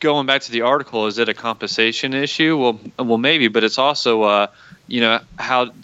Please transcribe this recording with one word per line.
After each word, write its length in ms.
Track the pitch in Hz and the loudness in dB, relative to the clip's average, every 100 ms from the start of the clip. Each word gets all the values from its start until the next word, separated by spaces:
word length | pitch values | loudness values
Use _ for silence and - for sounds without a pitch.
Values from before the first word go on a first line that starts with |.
going 240 | 151 147 135 | 0 0 0
back 160 | 135 | -2
to 100 | - | -2
the 100 | 117 | -2
article, 460 | 120 143 131 117 107 | 0 0 -2 -4 -2
is 100 | 104 | -2
it 100 | 110 | -2
a 40 | |
compensation 800 | - 117 110 127 - 113 113 135 | -2 -6 -6 -6 0 0 0 -4
issue? 440 | 135 143 - 160 156 | -2 -4 0 0 2
Well, 220 | 123 110 - - | 0 -2 -10 -6
well, 180 | 123 113 | 0 2
maybe, 300 | 139 160 117 | 2 2 2
but 160 | 113 | 2
it's 140 | 110 - | 0 2
also, 440 | 135 143 123 110 | 0 0 0 2
uh, 240 | 104 104 101 - - - - | 4 2 0 -6 -20 -20 -8
you 120 | 127 | 0
know, 220 | 113 113 - - | 2 0 -4 -12
how, 320 | - 127 123 - | -2 -2 -2 -8